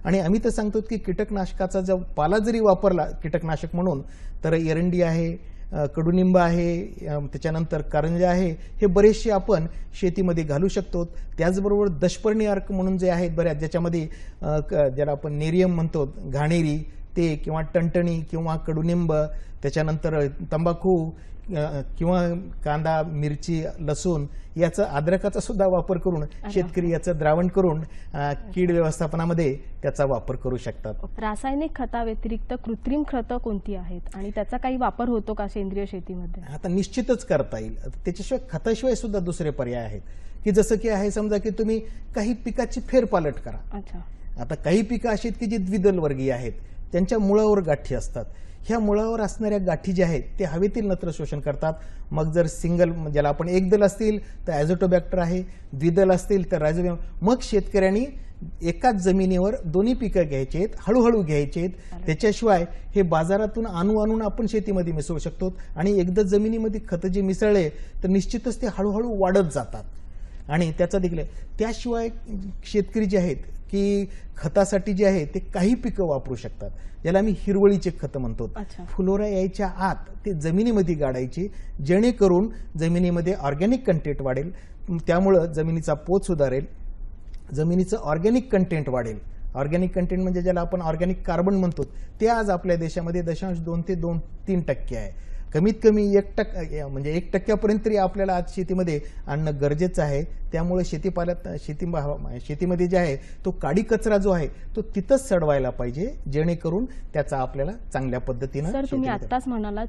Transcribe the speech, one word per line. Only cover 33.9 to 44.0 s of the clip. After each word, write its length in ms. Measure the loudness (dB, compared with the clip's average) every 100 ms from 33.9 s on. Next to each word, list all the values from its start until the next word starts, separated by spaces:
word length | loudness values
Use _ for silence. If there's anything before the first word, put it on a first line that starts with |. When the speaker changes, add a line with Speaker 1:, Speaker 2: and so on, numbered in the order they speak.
| -8 -8
Speaker 2:
आणि 160 | -8 -6
त्याचा 220 | -4 -4 -2
काही 200 | -2 0
वापर 320 | -2 0 0
होतो 260 | 0 -2
का 120 | -4 -4
सेंद्रिय 360 | -4 -6 -4 -6
शेतीमध्ये? 560 | -8 -10 -8 -8 -8 -10
Speaker 1:
आता 140 | -8 -2
निश्चितच 560 | 0 0 -2 0 0
करता 340 | 2 0 0 -6
येईल. 220 | -8 -8
त्याच्याशिवाय, 640 | -8 -6 -6 -6 -4 -4 -4
खताशिवाय 440 | -4 -2 0 0
सुद्धा 240 | 0 0 -2
दुसरे 320 | -2 -2 -2
पर्याय 340 | -2 -4 -4
आहेत 160 | -6 -8 -10 -12 -10 -4
की 60 | 2
जसं 260 | 4 4 4
की 120 | 2
आहे 220 | 0 0
समजा 280 | 0 0 0
की 120 | -2
तुम्ही 280 | -2 0 -2 -4 -10 -8
काही 200 | -4 -2
पिकाची 460 | -2 -4 -4 -2 -4
फेरपालट 540 | 2 4 4 2 0
करा. 240 | -4 -8 -8 -8
Speaker 2:
अच्छा. 260 | -10 -10 -10